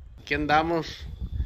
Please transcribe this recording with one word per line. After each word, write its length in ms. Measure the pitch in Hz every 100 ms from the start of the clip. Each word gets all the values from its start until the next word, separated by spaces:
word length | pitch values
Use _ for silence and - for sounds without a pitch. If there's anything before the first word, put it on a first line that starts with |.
| - -
Aquí 140 | - 147
andamos 720 | 147 151 165 165 147 - - - - -